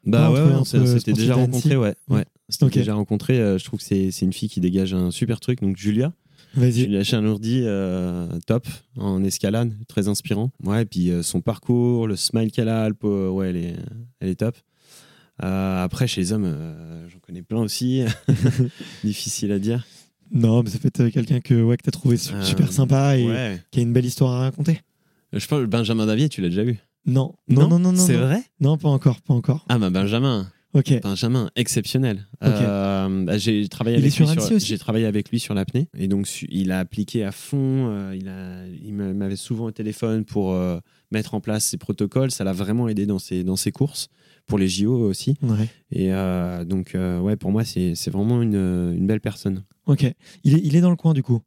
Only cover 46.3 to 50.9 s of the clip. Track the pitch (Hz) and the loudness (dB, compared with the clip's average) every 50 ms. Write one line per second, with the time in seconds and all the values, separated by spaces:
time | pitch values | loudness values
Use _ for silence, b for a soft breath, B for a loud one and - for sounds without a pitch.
46.3 | 90 90 87 90 90 87 85 85 98 95 87 - - 92 92 90 90 87 90 101 | -2 -2 -2 -4 -4 -6 -4 -2 -2 -4 -4 -4 -4 -4 -2 -2 -2 -2 0 -2
47.3 | 107 - - 95 98 107 113 - - 90 92 90 85 - - 90 80 95 101 113 | -2 -2 -2 -2 0 0 -2 -2 -2 -2 -2 -2 -2 -4 -6 -4 -2 -2 0 0
48.3 | 123 120 117 113 104 101 95 90 90 90 90 87 85 87 92 98 110 107 - 110 | 2 2 2 0 0 0 0 0 0 -2 -2 -2 -2 -2 0 0 -2 -2 -4 -6
49.3 | 104 - - 101 95 95 98 _ _ _ _ - 143 - 143 123 - B B B | -8 -6 -6 -6 -6 -6 -10 _ _ _ _ 0 2 2 2 0 -2 B B B
50.3 | B B - 147 139 165 190 151 139 170 175 180 | B B 2 4 4 4 4 4 4 4 4 4